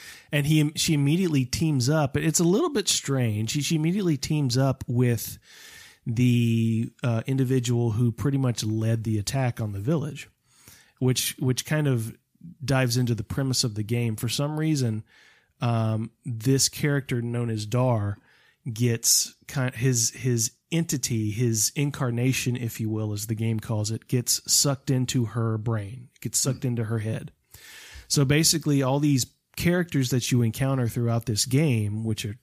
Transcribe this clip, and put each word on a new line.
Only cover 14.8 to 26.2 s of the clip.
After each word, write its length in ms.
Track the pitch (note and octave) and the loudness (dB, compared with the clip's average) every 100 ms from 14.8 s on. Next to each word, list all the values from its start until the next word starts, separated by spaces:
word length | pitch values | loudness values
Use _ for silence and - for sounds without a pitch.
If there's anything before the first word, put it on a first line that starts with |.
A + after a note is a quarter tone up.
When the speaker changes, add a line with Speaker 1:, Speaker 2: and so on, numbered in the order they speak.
| A#2+ G#2+ - _ - _ _ _ | 0 -2 -8 _ -20 _ _ _
Speaker 1:
um, 480 | B2 A#2 A2+ A2 A2+ - - | 0 0 0 -2 -4 -10 -8
this 440 | A2+ B2 C3+ - | -2 2 2 2
character 520 | - D3+ C#3+ C#3 B2 | 0 0 0 -2 -4
known 280 | A#2+ A#2+ A#2+ | -2 -2 -2
as 140 | A2 G#2+ | -4 -2
Dar 500 | B2 B2+ A2+ G2+ G#2 _ _ _ _ C#3 | 0 2 2 0 -6 _ _ _ _ -12
gets 640 | A2+ A#2+ A#2 - - - - - | 0 0 2 2 2 0 -8 -8
ki-, 220 | C#3 B2+ A#2 | -2 -2 0
his, 340 | C3 A#2+ A2+ | 0 2 0
his 400 | - B2+ A#2+ G2+ - _ | -2 0 0 0 -6 _
entity, 580 | E3 E3 C#3+ - A2+ G#2+ | -2 0 -2 -2 -2 -2
his 420 | G#2 A#2+ A2+ - - | 0 0 2 0 0
incarnation, 800 | C#3+ - B2+ A#2+ B2+ B2+ C3 A#2+ | -2 -2 -2 0 0 0 -2 -2
if 220 | A#2 - | -4 -4
you 100 | A2 | -4
will, 240 | A2 A2 | -2 -4
as 140 | G#2 G#2+ | -4 -4
the 80 | A2 | -2
game 240 | A2+ A2 | 0 -2
calls 320 | - G#2+ G#2 | -2 -2 -2
it, 160 | A2 - | -4 -2
gets 340 | B2+ - - - | -2 0 -4 0
sucked 380 | - D3 C3+ - | 2 2 0 0
into 360 | B2+ B2 C3+ A2+ | 0 2 0 0
her 320 | A#2+ A2+ A2 | 0 -2 -2
brain, 500 | A2 A2 G2 B2+ B2 | -2 -4 -6 -14 -18
gets 200 | _ | _